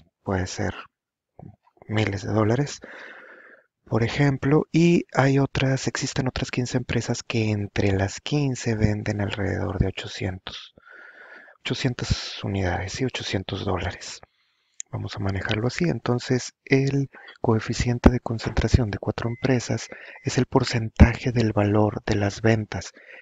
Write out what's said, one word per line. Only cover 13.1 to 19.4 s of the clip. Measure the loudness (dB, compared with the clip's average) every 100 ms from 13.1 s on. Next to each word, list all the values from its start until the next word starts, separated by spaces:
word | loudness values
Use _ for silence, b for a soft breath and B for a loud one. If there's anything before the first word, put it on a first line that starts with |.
| -4 -4 -4 -4 -6 -4
dólares. | -2 -4 -8 -12 -16 -20 _ _ _ _ -18 -12
Vamos | -10 -8 -6
a |
manejarlo | -4 -4 -2 -2 -2
así. | 0 -2
Entonces, | 0 -2 -2 0 -2 -2 -12
el | 2 2 4 0 -2 B B B
coeficiente | 0 2 0 -2 0 6 6
de | 4
concentración | -2 -4 -4 0 2 4 2
de | -2
cuatro | -4 -4 -4
empresas | -2